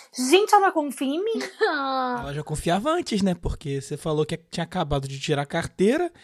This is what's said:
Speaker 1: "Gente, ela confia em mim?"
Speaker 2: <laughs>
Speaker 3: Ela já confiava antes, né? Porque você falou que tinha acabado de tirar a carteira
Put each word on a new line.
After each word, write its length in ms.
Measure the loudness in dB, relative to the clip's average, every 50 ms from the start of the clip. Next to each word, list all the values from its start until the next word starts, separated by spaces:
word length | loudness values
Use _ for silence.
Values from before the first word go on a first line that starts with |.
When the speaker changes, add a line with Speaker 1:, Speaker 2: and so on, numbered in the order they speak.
| -20 -12
Speaker 1:
"Gente, 420 | -6 -4 2 4 6 6 6 6 6
ela 160 | 6 6 4
confia 380 | 2 2 -2 -2 -2 -4 -2 -2
em 160 | -2 -2 -2
mim?" 160 | -2 -2 -4
Speaker 2:
<laughs> 800 | -6 -6 -4 0 0 0 0 0 -2 -2 -2 -2 -2 -2 -4 -4
Speaker 3:
Ela 140 | -6 -6 -6
já 80 | -6
confiava 480 | -6 -6 -6 -4 0 0 0 0 2 0
antes, 320 | 0 0 0 -2 0 2
né? 120 | 2 2 0
Porque 460 | 0 -4 -6 -6 -6 -6 -6 -6 -6
você 160 | -6 -8 -8
falou 300 | -6 -4 -2 0 0 0
que 100 | -2 -4
tinha 280 | -8 -10 _ -6 -6 -6
acabado 440 | -4 -2 -4 -2 0 -2 -2 -2 -4
de 100 | -8 -6
tirar 240 | -2 -2 0 0
a 40 | -2
carteira 640 | -2 -4 -4 -4 -4 0 2 4 4 4 4 0 -2 -4 -10